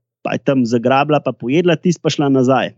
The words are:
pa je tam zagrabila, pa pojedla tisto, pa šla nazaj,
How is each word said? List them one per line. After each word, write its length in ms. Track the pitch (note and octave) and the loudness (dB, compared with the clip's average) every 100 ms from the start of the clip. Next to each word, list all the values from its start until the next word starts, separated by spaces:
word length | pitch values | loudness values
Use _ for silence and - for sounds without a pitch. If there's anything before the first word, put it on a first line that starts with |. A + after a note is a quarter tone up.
| _ _ - | _ _ -8
pa 80 | |
je 140 | - - | -4 -2
tam 160 | C3+ | 0
zagrabila, 560 | A#2 A#2+ A#2+ C3+ D3 D3 | 0 0 0 0 0 -2
pa 160 | C#3 A#2+ | -2 -6
pojedla 400 | A#2 D3+ F3 D#3+ | -2 0 2 0
tisto, 240 | F3+ D#3+ | 0 -2
pa 80 | D#3+ | -2
šla 220 | - C#3+ | -2 0
nazaj, 400 | C3+ B2+ C3 F2+ | 2 2 2 -2